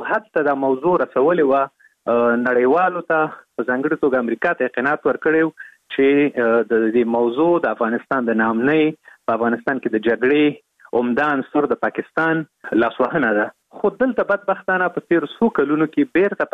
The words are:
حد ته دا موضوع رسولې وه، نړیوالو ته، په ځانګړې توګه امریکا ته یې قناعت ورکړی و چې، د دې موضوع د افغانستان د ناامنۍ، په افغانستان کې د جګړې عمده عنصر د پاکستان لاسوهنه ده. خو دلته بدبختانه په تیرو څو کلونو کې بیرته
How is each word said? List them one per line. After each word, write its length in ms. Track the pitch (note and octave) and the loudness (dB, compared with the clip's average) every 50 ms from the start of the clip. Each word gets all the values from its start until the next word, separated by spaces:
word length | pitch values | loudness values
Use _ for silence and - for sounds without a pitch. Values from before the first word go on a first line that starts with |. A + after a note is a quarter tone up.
| A#2 B2 | -2 -2
حد 200 | F#3 A3 G#3+ _ _ | -4 -4 -6 _ _
ته 120 | E3+ D3 C#3+ | -2 0 0
دا 60 | C#3 C3+ C#3 | -2 0 0
موضوع 300 | C3+ C3 C3 C#3 F3 F3+ E3+ C3 | -2 -2 0 0 0 0 0 -2
رسولې 420 | - - B2+ C3 D#3+ F3+ F3 D3+ C3+ | -2 0 0 2 2 2 2 2 2
وه، 120 | C3+ C#3 C3+ C#3 _ _ _ _ _ _ _ - A#2 A#2+ A#2+ A#2+ A#2 A#2+ B2 | 2 0 0 -2 _ _ _ _ _ _ _ 0 0 2 2 2 2 0 0
نړیوالو 540 | B2+ B2 B2 B2 B2+ C#3+ E3+ F#3 F#3 F3+ F3 E3 - | 2 2 2 4 4 4 2 2 0 -2 -6 -4 -2
ته، 80 | E3 D#3 D#3 D#3 - - - _ _ | 0 0 0 -2 -6 -14 -20 _ _
په 60 | - A#2 | -8 -4
ځانګړې 300 | A2+ B2+ B2+ C#3 D3+ D#3 D3 - | -4 -2 -2 -2 -2 -2 0 0
توګه 200 | C#3+ B2+ C3 B2 | 0 0 0 -2
امریکا 260 | A2+ A2+ A2+ - - - | -2 -4 -2 -2 -2 0
ته 120 | - B2+ | 0 -2
یې 100 | B2 - | -4 -2
قناعت 280 | B2 A#2+ C#3 D3+ D3+ - D3 | -2 -2 -2 -2 -2 -2 -2
ورکړی 340 | B2+ - - D#3+ D#3 D#3+ D#3+ | -2 0 -2 0 2 2 0
و 40 | D#3+ - - - - - _ _ _ - | -2 -4 -10 -20 -20 -20 _ _ _ -2
چې، 140 | - C3+ C#3 C#3+ C#3+ D3 C#3+ - B2+ A#2+ A#2 A2+ A#2 A2 G#2+ | 2 2 4 4 4 2 0 0 0 0 2 2 2 0 0
د 40 | A#2 A2 A2+ A2 A2 | 0 0 0 2 2
دې 80 | B2 A#2 A2+ A#2 | 2 0 2 0
موضوع 380 | A#2 A#2+ A#2+ A#2 C3+ D#3+ E3+ F3 E3 - | 0 0 0 0 0 2 2 2 2 0
د 100 | A#2+ A2 | -2 -2
افغانستان 500 | - A#2+ A2 A#2+ A#2 - _ C#3+ C3 B2 A#2 | -2 -2 -2 -2 -4 -4 _ -4 -2 -2 0
د 80 | A2+ A2 | 0 0
ناامنۍ، 460 | A2 A2+ A2+ A2+ B2 C#3 D3+ D#3 D#3 D#3 D#3 - _ - - _ _ | 0 0 0 0 0 2 2 2 0 0 -2 -6 _ -20 -20 _ _
په 80 | - A2+ | -4 -2
افغانستان 420 | A2 A#2 A2+ A#2 A2+ - D3 C#3 B2 - | 0 0 -2 -2 -2 -4 -6 -6 -4 -4
کې 60 | A2+ G#2+ | -4 -4
د 40 | G#2+ G#2+ | -2 0
جګړې 380 | A#2 A2+ G#2+ A#2+ C3 D3 D3+ D3+ D3 C#3+ - _ _ _ _ _ - - A#2 | 0 -2 0 0 0 2 2 2 0 0 -4 _ _ _ _ _ -4 -4 -2
عمده 280 | A#2+ B2 A#2+ C3+ D3 D3+ C#3+ | -2 0 -2 0 0 0 -2
عنصر 320 | C3+ A#2+ - - D3 D3 B2 A#2+ | -4 -4 -4 -2 -2 0 0 -2
د 60 | - - | -2 -2
پاکستان 560 | G#2+ - - - - _ - D#3+ D#3+ D#3+ E3 D#3 - _ _ - - - A2 | -4 -4 -6 -10 -6 _ -2 -2 0 -2 -2 -4 -8 _ _ -12 -2 0 0
لاسوهنه 480 | A#2 A#2 - - B2+ A#2+ - - C3 A2+ G#2+ | 0 0 0 -2 -4 -2 0 -2 0 0 0
ده. 80 | G#2 G#2+ A2 - _ _ _ - | 0 -2 -4 -6 _ _ _ -12
خو 140 | - - G3+ - - | -4 -4 -4 0 0
دلته 240 | B3 C4 A#3 - F#3 - | -2 -2 0 -2 -2 -2
بدبختانه 580 | G3+ G3 - - F#3+ F#3+ - - F#3 F#3 F3+ F3 F3+ | -2 -2 -2 -4 -6 -4 -2 -4 -2 0 0 -2 -4
په 80 | E3+ - _ F3 | -6 -4 _ 0
تیرو 160 | E3+ D3 D3 - | 0 0 -2 -4
څو 140 | - A3+ A3+ - - | -2 -2 0 2 0
کلونو 280 | C#3+ C#3 D3+ D#3 D#3+ D3+ - | 0 0 0 0 0 -2 0
کې 260 | D3+ C#3+ - _ E3 | -2 -2 0 _ 0
بیرته 300 | F#3+ G3+ G3 - D3+ - | 0 0 0 -4 -4 -4